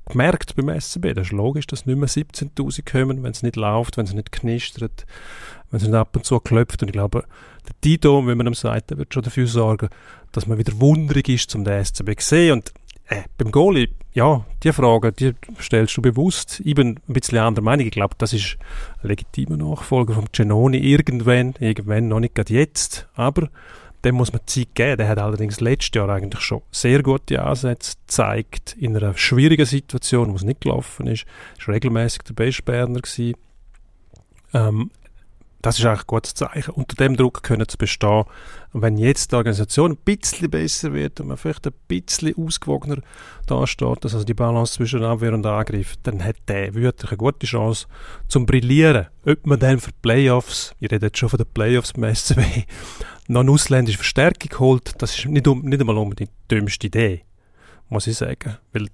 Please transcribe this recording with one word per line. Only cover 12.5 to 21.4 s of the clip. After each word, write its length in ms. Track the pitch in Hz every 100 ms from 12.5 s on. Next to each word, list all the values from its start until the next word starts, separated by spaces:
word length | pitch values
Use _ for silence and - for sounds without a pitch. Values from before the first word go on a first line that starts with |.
Und, 200 | 127 - - - - -
äh, 160 | 101 - -
beim 140 | 110
Goalie, 380 | 139 185 165 117 - -
ja, 320 | - 131 139 104 -
die 80 | 156
Frage, 400 | 147 123 113 113
die 220 | - 131 123 - -
stellst 380 | - 117 110 -
du 40 |
bewusst. 600 | 123 117 180 - - -
Ich 100 | 156
bin 260 | 147 120 113 -
ein 60 |
bisschen 240 | 127 - 117
anderer 260 | 113 107
Meinung. 220 | 107 143 113
Ich 60 |
glaube, 240 | - 101 -
das 160 | 113
ist 240 | 110 95 - - - - -
ein 60 | -
legitimer 480 | 101 - - 139 151
Nachfolger 580 | 151 151 - 131 113 110
vom 100 | 107
Giannoni. 460 | - 104 107 131 131
Irgendwann, 760 | 135 147 147 127 117 123